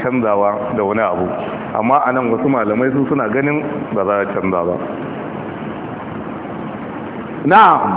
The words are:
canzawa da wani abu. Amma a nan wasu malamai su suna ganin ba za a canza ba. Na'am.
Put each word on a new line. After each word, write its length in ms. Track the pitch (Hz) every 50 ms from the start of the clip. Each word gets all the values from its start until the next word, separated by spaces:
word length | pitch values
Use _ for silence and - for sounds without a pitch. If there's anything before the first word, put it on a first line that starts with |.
| -
canzawa 720 | 127 127 127 117 107 104 101 101 101 104 113 104 104 -
da 80 | 110 104
wani 160 | 98 104 110
abu. 280 | 110 95 87 87 92 90 90 87 87 85 - - - - - -
Amma 240 | 110 120 135 147 -
a 60 | 123
nan 180 | 127 131 127 117
wasu 180 | 113 113 127 147
malamai 420 | 135 123 110 104 107 113 127 135
su 140 | 131 143 139 127
suna 220 | 156 139 123 107
ganin 340 | 107 135 139 147 147 151 - - - - - - -
ba 100 | 107 95
za 160 | 95 101 101
a 60 | 98
canza 380 | 98 - - 90 95 92 87 85 87
ba. 80 | 90 - - - - - - - - - - - - - - - - - - - - - - - - - - - - - - - - - - - - - - - - - - - - - - - - - - - - - -
Na'am. 360 | 143 180 214 220 185 160 127 - - -